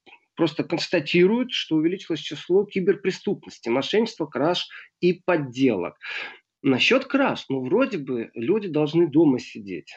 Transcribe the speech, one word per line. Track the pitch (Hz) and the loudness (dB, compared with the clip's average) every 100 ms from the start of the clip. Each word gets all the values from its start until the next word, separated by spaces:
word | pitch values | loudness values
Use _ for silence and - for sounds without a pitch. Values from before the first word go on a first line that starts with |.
| _ - _ - | _ -20 _ -2
просто | 160 - | -2 -2
констатируют, | - 156 - 175 151 175 180 233 254 | -4 -4 -2 -2 0 4 4 4 -2
что | - - 156 | -6 -2 0
увеличилось | 165 185 - 151 | 0 -2 -6 -8
число | - 151 - 185 214 | -8 -10 0 2 2
киберпреступности, | 196 185 175 190 185 - 175 - - 117 | 0 0 0 -2 -4 -4 -6 -8 -10 -2
мошенничества, | 127 135 202 220 - 151 | -2 0 0 0 -4 -8
краж | 123 151 180 - - - _ | -2 -2 -2 -6 -14 -20 _
и | 175 | 0
подделок. | 170 - 170 135 120 131 98 82 - - - - - _ _ | 0 0 0 -2 0 2 2 -4 -8 -12 -12 -12 -16 _ _
Насчёт | 139 127 - 254 - | 0 2 4 2 2
краж, | 269 262 120 - | 0 0 -2 -4
ну, | 135 | -6
вроде | 127 196 269 185 | 0 2 2 -2
бы | 139 123 113 | -4 -6 -6
люди | - 117 214 202 | -4 0 0 0
должны | 151 151 165 170 | 0 2 2 4
дома | 143 160 123 | 6 4 4
сидеть. | - 120 101 85 - | -2 -14 -12 -12 -12